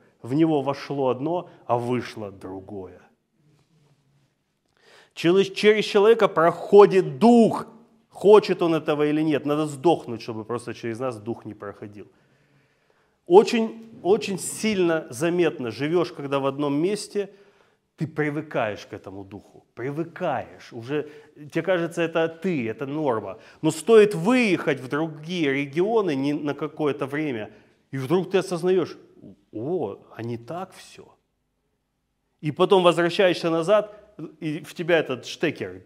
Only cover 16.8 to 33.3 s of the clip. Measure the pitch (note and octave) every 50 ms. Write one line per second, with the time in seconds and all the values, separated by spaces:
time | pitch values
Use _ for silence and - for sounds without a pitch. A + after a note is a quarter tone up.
16.8 | E3 G3 G#3+ G3+ - - - G3+ G3 G3 - _ _ _ _ _ _ _ _ _
17.8 | _ _ _ - D#3+ - - D3 D3+ D3 C#3+ D#3 D3+ D3+ - C#3+ A#2 G#2+ G2+ F2+
18.8 | - - G#2+ G2 - G2+ F#2+ G2+ G2 G2 G#2 F#2+ - _ _ - _ _ _ A#2
19.8 | A#2 C#3 C#3+ D#3 E3 E3 - - F3+ D#3+ C3 A2 F#2+ - - - - - C3 A#2
20.8 | A2+ B2+ D3 D3+ C#3+ - - - - - _ C#3+ D3+ C#3 - E3 D#3+ F#3+ F#3 E3+
21.8 | E3+ E3 E3+ F3 E3 D#3+ E3 E3 E3 E3 E3 - - F#3 E3+ C3+ A2+ A2 A2 -
22.8 | C#3+ C3+ C#3+ D#3 D3+ C3+ A2+ A2 G2+ F#2+ F2+ - - - - _ D3 D#3 - -
23.8 | - A3+ A3+ G#3+ G#3 G3+ E3+ D#3+ E3 A3 B3+ B3+ A#3+ G3+ E3 D3 - E3 C#3+ B2+
24.8 | C3 B2+ D3 D3 D#3+ E3 D3 D3 D3+ E3 F#3 F3 D3+ C#3 C3+ C#3 C#3+ C#3 C3+ E3+
25.8 | F#3 G#3+ A#3 A3 G3+ E3+ C#3 C3+ C3+ D3 D3 D#3 D3+ C#3+ C#3 - D#3+ D3+ - -
26.8 | D#3 C#3+ C3 - C#3 B2+ C#3+ D3+ D#3 C#3+ A#2+ G#2+ G#2 - - - _ _ _ _
27.8 | _ _ C3+ C3+ C3 B2+ E3+ F#3+ E3 F3+ G3 F#3 F3 - F3+ D#3+ F3 F#3 F#3+ F#3
28.8 | C#3+ - - - - _ _ - - G2+ F#2+ _ _ _ - G#2+ A#2 D3+ F#3 E3+
29.8 | B2 G2 G2+ - - - - - A2+ A#2 A#2+ A2+ A#2 A#2 D#3+ F3+ F#3+ F#3+ - -
30.8 | - - - - - - _ _ _ _ _ _ _ _ _ _ _ _ _ _
31.8 | _ _ _ _ _ _ _ _ _ _ _ _ E3+ D3+ - - F3+ F3+ G3+ F#3
32.8 | F3 F3 D#3+ E3+ E3+ E3+ E3+ G#3 G3 F3+